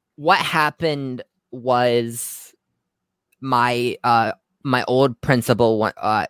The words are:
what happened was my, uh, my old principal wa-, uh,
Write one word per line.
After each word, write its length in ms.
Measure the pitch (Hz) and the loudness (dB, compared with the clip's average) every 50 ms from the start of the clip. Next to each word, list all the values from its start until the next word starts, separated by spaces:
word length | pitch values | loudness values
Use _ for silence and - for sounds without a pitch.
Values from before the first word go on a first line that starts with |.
| _ _ _ | _ _ _
what 240 | - 143 170 190 170 | -4 0 0 2 2
happened 840 | 147 - 175 160 151 147 - - 165 160 147 143 139 131 127 123 - _ _ _ _ _ | 0 -2 0 0 0 0 -2 -4 -4 -4 -4 -4 -6 -8 -8 -10 -12 _ _ _ _ _
was 1040 | - 127 117 127 123 123 123 123 120 120 117 117 120 120 - - - - - - _ _ _ _ _ _ _ _ _ _ _ _ _ _ _ _ _ _ | -16 -6 -2 0 2 2 4 2 2 2 0 -2 -6 -10 -12 -12 -14 -16 -18 -20 _ _ _ _ _ _ _ _ _ _ _ _ _ _ _ _ _ _
my, 560 | 135 135 127 120 120 123 123 120 120 120 - - - | -4 -2 0 2 2 2 0 0 -2 -2 -4 -2 0
uh, 260 | 120 120 117 113 104 - - _ _ _ _ - | 2 2 2 2 0 -4 -8 _ _ _ _ -4
my 220 | 139 127 123 - | -2 -2 0 0
old 340 | - 123 131 139 131 117 - | 0 2 2 2 2 0 -2
principal 580 | - - 135 120 - - 120 104 120 113 113 | -2 0 0 2 2 0 2 2 2 2 2
wa-, 140 | 107 110 101 - | 2 0 -2 -2
uh, 280 | - - 104 107 104 82 | -2 -2 -2 0 0 -2